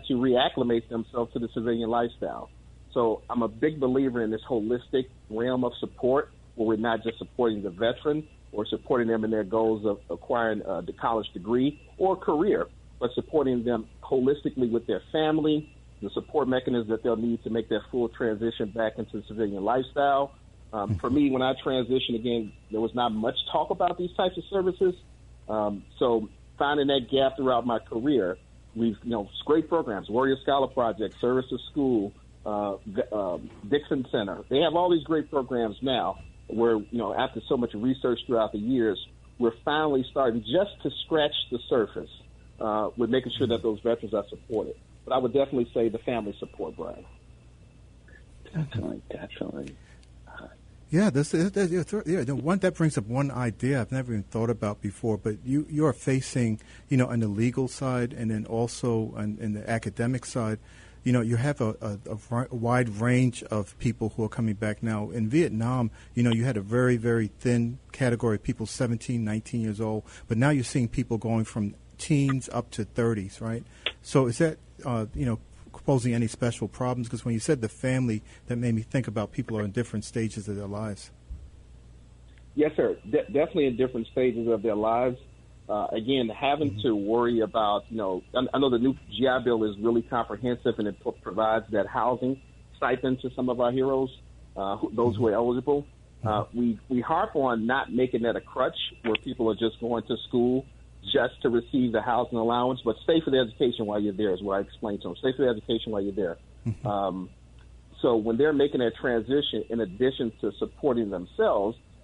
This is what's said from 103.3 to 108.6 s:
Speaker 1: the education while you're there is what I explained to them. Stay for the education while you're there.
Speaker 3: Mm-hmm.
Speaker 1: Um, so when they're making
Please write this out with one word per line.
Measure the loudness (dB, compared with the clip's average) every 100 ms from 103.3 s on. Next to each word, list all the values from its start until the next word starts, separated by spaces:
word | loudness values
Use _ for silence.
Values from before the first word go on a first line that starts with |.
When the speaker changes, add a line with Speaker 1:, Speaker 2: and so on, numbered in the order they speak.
Speaker 1:
the | 2
education | 2 0 0 0 -2
while | 0
you're | 0
there | 0 0
is | 0
what | 0 -2
I |
explained | -2 -6 -6 -4
to | -6
them. | -4
Stay | -2 2
for | 2
the |
education | 0 -2 -4 -2
while | -4
you're | -2
there. | -2 -4 -4 -14 -8 -6
Speaker 3:
Mm-hmm. | -4 -2
Speaker 1:
Um, | 0 -2 -4 -8 -14 -20 -20 -20 -20 -20 -2
so | 2 2
when | 2 2
they're | 4
making | 4